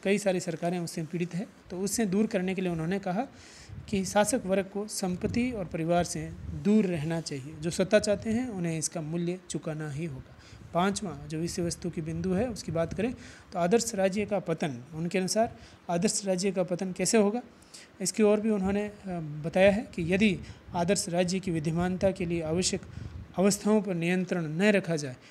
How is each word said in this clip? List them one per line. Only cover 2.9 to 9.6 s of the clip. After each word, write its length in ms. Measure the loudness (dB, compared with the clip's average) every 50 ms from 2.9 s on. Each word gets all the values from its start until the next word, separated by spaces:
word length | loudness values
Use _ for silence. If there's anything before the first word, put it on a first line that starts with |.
| -2 -2
कहा 220 | -2 -2 -2 -2 -4 -6 -8 -16 -20 -20 -20 -20 -18 -16 -16 -14 -8 -4
कि 160 | -2 -2 -2
शासक 360 | 2 4 4 4 4 2 0 0
वर्ग 200 | 2 2 0 0
को 220 | 0 -4 -6 -6
संपत्ति 640 | -6 -6 -4 -2 -2 -2 -2 -2 0 0 0 0 0
और 140 | -2 -4 -6
परिवार 380 | -6 -4 -2 0 2 2 2 2
से 280 | 0 -2 -6 -6 -8 -10 -10 -10 -8
दूर 360 | -8 0 2 4 6 6 6
रहना 360 | 4 0 -2 -2 -2 -2 -2
चाहिए। 340 | -4 -6 -8 -8 -8 -10 -10 -6
जो 80 | -6 -2
सत्ता 300 | 0 0 4 4 4 4
चाहते 300 | 4 4 0 0 0 -2
हैं, 200 | -2 0 -2 -2
उन्हें 300 | -4 -4 -2 -2 -2 -2
इसका 220 | -2 -4 -4 -6
मूल्य 380 | -6 -4 -4 -2 -2 -2 -4 -4 -6 -8
चुकाना 420 | -8 -6